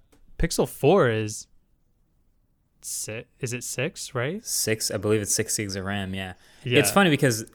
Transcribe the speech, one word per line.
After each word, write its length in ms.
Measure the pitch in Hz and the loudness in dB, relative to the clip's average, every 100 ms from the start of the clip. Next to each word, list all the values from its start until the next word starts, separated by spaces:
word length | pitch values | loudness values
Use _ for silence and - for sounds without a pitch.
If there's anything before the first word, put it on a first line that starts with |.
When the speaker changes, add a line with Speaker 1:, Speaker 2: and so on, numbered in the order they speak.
| _ _ - - | _ _ -14 -4
Speaker 1:
Pixel 300 | 165 - 151 | -2 0 -2
four 420 | - 135 190 131 | 2 4 6 4
is 360 | 110 107 104 - _ _ _ _ _ _ _ _ _ _ _ _ _ | 2 -2 -8 -14 _ _ _ _ _ _ _ _ _ _ _ _ _
si-, 420 | - - - 110 - _ | -12 -10 -8 -10 -12 _
is 120 | 120 | -8
it 120 | 123 | -6
six, 500 | - - 143 - - | -8 -6 -6 -6 -8
right? 300 | 123 135 202 | -6 -4 -6
Speaker 2:
Six, 460 | - - - 110 - | -6 -4 -2 -2 -2
I 60 | 104 | -2
believe 260 | 104 107 | 0 0
it's 120 | 98 | 2
six 220 | - 107 - | -2 -2 -4
gigs 200 | 101 95 | -4 -4
of 80 | |
ram, 300 | 95 101 95 | -4 -4 -4
yeah. 200 | 95 95 - _ - | -6 -8 -12 _ -12
Speaker 1:
Yeah. 140 | 123 120 | 2 2
Speaker 2:
It's 100 | - | 4
funny 200 | 202 190 | 4 4
because, 340 | 143 139 113 113 | 6 4 2 -4